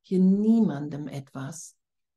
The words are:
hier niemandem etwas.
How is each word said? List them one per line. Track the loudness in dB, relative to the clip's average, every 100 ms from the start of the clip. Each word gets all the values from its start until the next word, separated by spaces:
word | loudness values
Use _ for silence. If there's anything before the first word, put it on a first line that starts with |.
hier | -2 2
niemandem | 4 4 4 4 2 -2 -8 -10 -10
etwas. | -12 -12 -12 -12 -12 -18 _ _ _ _